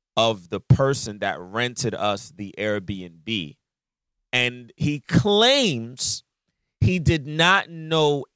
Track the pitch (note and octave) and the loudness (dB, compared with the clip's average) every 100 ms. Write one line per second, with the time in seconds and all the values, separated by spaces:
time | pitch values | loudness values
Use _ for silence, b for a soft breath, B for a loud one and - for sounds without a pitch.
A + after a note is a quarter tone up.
0 | _ - A2+ G#2 F2 G2+ - C3 C3+ C#3 | _ 0 0 0 -6 -2 2 4 4 0
1 | A#2 G#2 G2 D#2 F2+ G#2+ B2 A#2+ A#2 G2 | -6 -6 -4 -6 -6 -4 -4 -4 -6 -2
2 | G#2 G2+ - - G2+ - G#2+ G#2 F2+ G2 | -2 -4 -8 -14 -12 -6 -4 -4 -4 -10
3 | F2+ E2 F#2 A2+ D2+ - _ _ _ _ | -12 -14 -6 -6 -6 -12 _ _ _ _
4 | _ _ _ B2 B2 B2 A#2+ - - D3 | _ _ _ -2 -2 -4 -14 -4 -4 -4
5 | - - G#3 G#3 A#3 C#4 A#3 B2 A#2 C3 | 0 2 4 4 4 4 2 0 -4 -4
6 | - - - _ _ _ _ _ - F3+ | -4 -4 -10 _ _ _ _ _ 0 2
7 | D3 E3 C#3 D3+ E3+ G3 - E3 D#3+ D#3+ | 2 0 0 0 4 4 0 -10 -2 2
8 | D3+ C#3+ - | 4 2 -4